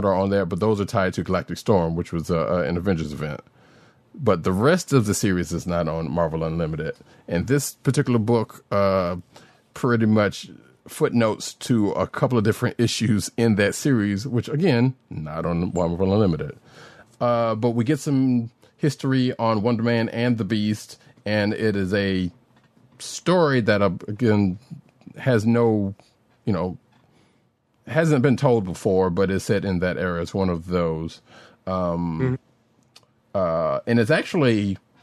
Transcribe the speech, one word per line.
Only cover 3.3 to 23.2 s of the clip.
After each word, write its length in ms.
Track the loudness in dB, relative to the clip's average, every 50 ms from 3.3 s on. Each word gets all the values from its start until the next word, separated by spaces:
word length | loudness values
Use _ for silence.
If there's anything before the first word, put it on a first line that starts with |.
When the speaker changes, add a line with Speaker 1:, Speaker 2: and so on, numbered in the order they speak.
| -10 -12 -16 _ _ _ _ _ _ -20 _ _ _ _ _ _ -10
Speaker 1:
But 280 | -2 0 2 2 2 2
the 80 | -2 0
rest 400 | 2 2 2 2 2 0 2 2
of 120 | 2 2
the 80 | 2 0
series 380 | 0 0 0 0 0 -2 -4
is 160 | -4 -6 -4 -4
not 200 | -2 -2 -2 -2
on 220 | -4 -4 -4 -4
Marvel 340 | -2 -2 -2 0 -2 -4 -4
Unlimited. 520 | -4 -4 -4 -4 -4 -4 -6 -6 -8 -10 -12 -14 _ -20 _ _ -6
And 180 | -4 -4 -2
this 300 | 0 -2 -2 -2 -4 -10
particular 420 | _ -2 0 0 0 2 2 2 0
book, 480 | 2 2 2 0 0 -2 -8 -18 -10 -4
uh, 460 | 0 0 2 2 2 2 0 -2 -4 -6 -10 _ -20 -20 -20 _ _ _ _ _ -12
pretty 320 | -4 0 0 2 2 4 4
much 420 | 4 4 2 2 0 -6 -14 -16 -20 -20 -20 _ _ _ -20 -14
footnotes 640 | -6 -2 -2 0 2 2 2 2 0 -2 -8 -12 -12
to 360 | -8 -2 0 2 2 2 2
a 160 | 0 0 -2 -2
couple 300 | -2 -2 0 2 2 2
of 60 | 2
different 360 | 2 0 0 -2 -4 -2 0
issues 500 | 0 0 0 0 0 2 2 0 0 -4 -2 0
in 180 | 2 2 4
that 200 | 4 2 0 0
series, 500 | 0 0 0 2 2 2 0 -2 -4 -4
which, 220 | -4 -4 -4 -4 -2
again, 460 | -2 0 2 2 4 4 4 2 0 _ _ -14
not 340 | -12 -10 -10 -8 -8 -6 -4
on 260 | -2 -2 -2 -2 -2 -2
Marvel 380 | -2 -2 -2 0 0 0 2 2
Unlimited. 440 | 2 4 2 2 0 -4 -8 -12 -16 _ _ -20 -20 -20 -20 -20 -20 -20 _ _ -4
Uh, 320 | -2 0 0 0 0 -2 -2
but 180 | -2 -2 -2
we 120 | 0 0 0
get 160 | 0 -2 -2
some 500 | -2 -2 0 2 2 2 2 0 -2 -4 _ _ _ _ _ -2
history 600 | -2 -2 -2 -2 -2 0 0 2 0 0 0 0
on 240 | 0 0 2 2
Wonder 220 | 2 0 0 2 2
Man 260 | 2 2 2 0 -2
and 300 | -2 -2 0 0 0 0
the 60 | 0
Beast, 520 | -2 -2 0 0 0 -2 -4 -6 -16 -20 -20 _ -20 _ _ -6 -2
and 260 | 0 0 0 0 0
it 220 | 0 0 0 0
is 180 | 0 0 0 0
a 380 | 0 0 0 0 0 -2 -4 -6 _ _ _ _ _ _ _ _ _ _ _ _ -18
story 640 | -16 -14 -12 -6